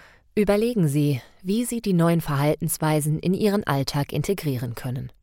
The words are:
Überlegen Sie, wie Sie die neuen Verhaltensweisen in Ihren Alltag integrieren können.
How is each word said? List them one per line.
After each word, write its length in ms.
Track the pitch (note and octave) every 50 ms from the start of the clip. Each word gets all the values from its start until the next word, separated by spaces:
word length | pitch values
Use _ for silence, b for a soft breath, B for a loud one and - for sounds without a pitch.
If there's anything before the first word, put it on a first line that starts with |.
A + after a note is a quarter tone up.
| B B B B B _ -
Überlegen 520 | G#3+ G3+ G3 G3+ G#3 A3+ A#3+ B3 G#3+ E3+
Sie, 360 | D3 C3+ D3+ D3 D3 C#3+ A#2+ - - - _
wie 220 | - F3+ G3+ A3+ B3
Sie 160 | - A#3+ A#3
die 140 | - G#3 F#3
neuen 260 | E3+ E3 E3+ E3+ E3+
Verhaltensweisen 1000 | - - D3 C3+ C#3+ D3+ D#3 - E3+ D#3 - - D#3+ D#3 D#3 D3+ D3 D3+ D3+ D#3+
in 140 | - F3
Ihren 320 | F#3+ - G#3+ G#3 G3 G#3 -
Alltag 480 | - C#3 C#3 C3+ - - C#3+ C#3+ -
integrieren 640 | - D3+ C#3+ - G3+ - - D3 C3 A#2+ B2+ B2 A#2
können. 360 | - - B2+ B2 C3 B2+ B2 - _